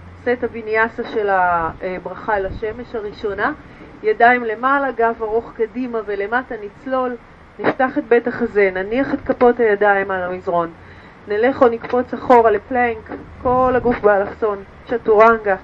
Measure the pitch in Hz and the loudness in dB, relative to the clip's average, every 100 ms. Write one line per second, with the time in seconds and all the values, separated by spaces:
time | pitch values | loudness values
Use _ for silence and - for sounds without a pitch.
0 | - - 240 247 233 233 214 220 226 - | -20 -8 -4 -2 -4 -6 -4 0 0 -2
1 | 226 226 208 190 180 175 160 - 185 180 | -6 -4 0 2 2 0 -2 -6 -8 -8
2 | 175 185 - 208 190 - 220 220 233 233 | -10 -10 -4 -4 -4 -6 -8 -10 -10 -10
3 | 208 202 214 196 240 302 - - - - | -10 -8 -8 -4 -4 -4 -14 -20 -20 -6
4 | 214 214 233 247 233 214 262 277 269 233 | -2 4 4 4 0 -2 0 0 0 0
5 | 226 233 220 220 226 - 220 240 254 226 | -2 -2 -2 -4 -4 -6 -6 -4 -6 -6
6 | 202 202 202 240 254 233 202 - 269 262 | -6 -6 -2 -2 -4 -10 -12 -12 -6 -4
7 | 254 240 - - - - 208 - 262 294 | -2 -6 -14 -20 -20 -6 -4 -2 -2 -2
8 | - 233 240 - 226 202 196 185 196 240 | 2 2 2 -4 -2 2 2 0 -4 -2
9 | 277 285 - 247 247 240 226 202 208 196 | -2 -4 -2 4 4 4 2 4 4 2
10 | 196 185 180 180 185 175 170 170 - - | 0 -4 -4 -6 -2 -2 -2 -6 -20 -20
11 | - - - 208 240 277 247 233 - 247 | -20 -16 -6 0 0 2 0 0 -4 -4
12 | 247 247 - 240 226 208 - 254 240 220 | -4 -4 4 6 6 2 -2 -2 -2 -4
13 | - - - - 254 254 254 254 233 240 | -10 -14 -16 -6 -2 2 2 2 0 2
14 | 208 202 202 - 220 196 196 - - 233 | 2 2 0 -4 -4 -4 -10 -16 -6 -4
15 | 226 208 226 226 208 190 | 2 6 6 6 0 -2